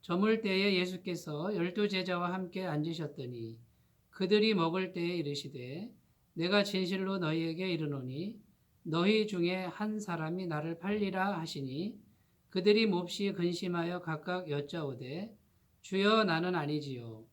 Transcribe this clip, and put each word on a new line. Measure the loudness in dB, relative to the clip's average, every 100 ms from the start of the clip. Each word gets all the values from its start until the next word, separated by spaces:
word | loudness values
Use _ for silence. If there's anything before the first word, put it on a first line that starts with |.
저물 | 0 2 4 4
때에 | 4 4 4 4
예수께서 | 2 -2 -4 -6 -4 -4 -2
열두 | 0 0 2 0
제자와 | 0 0 0 0
함께 | -2 -4 -4
앉으셨더니, | -2 0 -2 -2 -6 -6 -10 -8 -10 -12 -20 _ _ _ _
그들이 | -4 4 6 6
먹을 | 4 4 2 -2
때에 | -2 -2 -2
이르시되, | -2 -4 -8 -10 -10 -8 -10 -14 _ _ _
"내가 | -4 2 4
진실로 | 4 0 0 0 0 0
너희에게 | 0 0 -2 -2 -2
이르노니 | -2 -2 -4 -6 -6 -6 -8 -20 _ _ _
너희 | -4 2 4 4 2
중에 | 0 0 0 -4
한 | -4 -4 -4
사람이 | -4 -4 -2 -4 -2
나를 | -4 -4 -4
팔리라." | -2 0 0 0 0 0
하시니, | -4 -6 -6 -4 -6 -8 -18 _ _ _ _
그들이 | 2 6 6 6
몹시 | 2 0 -2 -2
근심하여 | 0 0 0 -2 0 -2 -4
각각 | -4 -6 -2 -4 -2
여짜오되, | -4 -2 -4 -4 -6 -8 -8 -10 -14 _ _ _ _
"주여, | -4 2 4 6
나는 | 4 2 2
아니지요." | 0 0 -2 -2 -8 -8 -12 -18